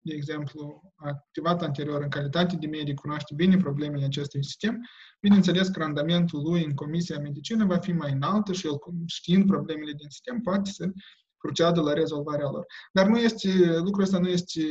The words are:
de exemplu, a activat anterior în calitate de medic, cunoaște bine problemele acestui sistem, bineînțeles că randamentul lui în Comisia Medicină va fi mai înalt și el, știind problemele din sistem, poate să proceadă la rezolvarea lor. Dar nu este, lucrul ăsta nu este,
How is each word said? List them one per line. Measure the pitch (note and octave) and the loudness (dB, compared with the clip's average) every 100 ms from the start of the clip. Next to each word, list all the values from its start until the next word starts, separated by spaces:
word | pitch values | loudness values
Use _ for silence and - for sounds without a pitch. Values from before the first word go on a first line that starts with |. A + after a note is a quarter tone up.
de | E3 | -8
exemplu, | D3+ C#3+ D3+ D3 D3+ D3 D3 _ _ | -8 -8 -8 -8 -10 -14 -16 _ _
a | D3 | -10
activat | C#3 _ - D#3+ F3 | -10 _ -6 -2 0
anterior | E3 C#3 D3 D3 | -2 -4 -4 -4
în | C#3+ | -4
calitate | D3 C#3+ E3 F3+ E3+ | -4 -4 0 0 0
de | D3+ | -4
medic, | D#3 D3 | -6 -6
cunoaște | C#3 D3 D3+ - | -6 -6 -8 -8
bine | D3 F3+ F#3 | 0 4 4
problemele | D3 C#3+ D3 D3 | 4 -2 -4 -2
acestui | C#3 C#3 C#3+ C#3 | -4 -4 -6 -6
sistem, | C#3 - G#3+ A#3 A#3+ - - _ | -6 -4 -4 -4 -10 -20 -20 _
bineînțeles | G3+ G3+ F3 E3+ F#3 | 6 6 6 4 2
că | F#3 | 0
randamentul | D#3 D3 D3+ F3 E3+ D3 | -2 -2 2 2 2 0
lui | D3 F3 | 0 0
în | D#3 | 0
Comisia | C#3 D3 E3 F3 D3+ | -4 -4 -4 -4 -6
Medicină | D3 C#3 - A3+ | -6 -8 -4 0
va | G#3 F3 | 2 2
fi | - | 0
mai | E3+ D3 | -2 0
înalt | C3+ D3 G3+ G#3 | -2 0 0 0
și | F3+ D#3 | -4 -4
el, | C#3+ - F3 E3+ | -6 -6 -8 -8
știind | - - F#3 G3 | -10 2 4 6
problemele | D3+ D3+ D#3 D3+ | 4 0 -6 -8
din | D3 D3 | -12 -14
sistem, | - - A#2+ | -16 -10 -6
poate | - G3 G3 | -2 -2 -2
să | - E3+ F#3+ - _ _ _ | -4 -6 -6 -16 _ _ _
proceadă | - C3 E3 E3+ | -8 2 4 4
la | D3 | 2
rezolvarea | D3 D#3 D3+ D3 D3 C#3+ | 0 0 -2 -4 -4 -4
lor. | - - - - | -6 -10 -16 -2
Dar | F#3+ G3 | 2 4
nu | A#3 | 6
este, | A#3 A3 G3 F#3+ F3 E3 | 4 2 0 6 6 4
lucrul | F3+ G3 | 0 0
ăsta | F#3+ F#3+ | 2 2
nu | F3+ | 2
este, | F3 F3 D#3+ D#3 | 0 -2 -4 -4